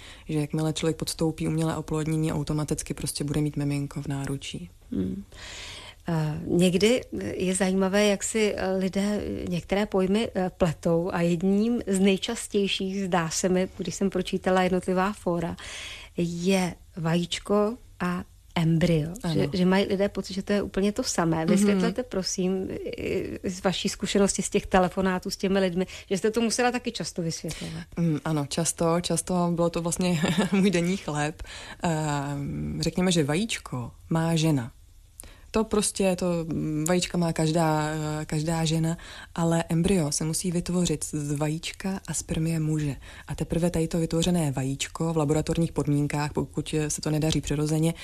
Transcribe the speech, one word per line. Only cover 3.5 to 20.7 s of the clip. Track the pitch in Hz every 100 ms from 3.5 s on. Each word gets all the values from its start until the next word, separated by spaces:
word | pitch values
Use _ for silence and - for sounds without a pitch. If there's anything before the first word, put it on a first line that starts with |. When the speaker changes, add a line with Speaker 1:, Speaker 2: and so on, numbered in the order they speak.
| 147
Speaker 1:
miminko | 143 143 143 -
v | 147
náručí. | 139 139 139 - 143 175 - -
Speaker 2:
Hmm. | 220 190 190 202 - - - - - - - -
Eh, | 165 156 151 170
někdy | 175 180 180 208 254 - 208 196
je | - 180
zajímavé, | 185 190 190 190 202 208
jak | 196
si, | - 220 208 -
eh, | 185 190
lidé, | 190 190
eh, | 202 208 - - -
některé | 175 - 196 208
pojmy, | 196 185 202 226
eh, | 196 180 -
pletou | 180 - 175 165 175
a | 190
jedním | 170 175 190 196 220 240 -
z | 190
nejčastějších, | 202 190 - 226 - 208 196 - 190 190
zdá | 196 180 165
se | - 185
mi, | 185 190 -
když | 180
jsem | - 196
pročítala | 185 180 185 190 185
jednotlivá | 185 180 180 185 190
fóra, | 208 - 175 170 180 - - - - - -
je | 170 170 180 190 180 - - -
vajíčko | 160 175 175 - - 202 208 247 - -
a | 180 180 - - -
embryo. | - 165 165 170 165 151 175
Speaker 1:
Ano. | 175
Speaker 2:
Že, | 165 180
že | 185
mají | 180 190 202
lidé | 190 202
pocit, | 202 196
že | 190
to | 196
je | 202
úplně | 190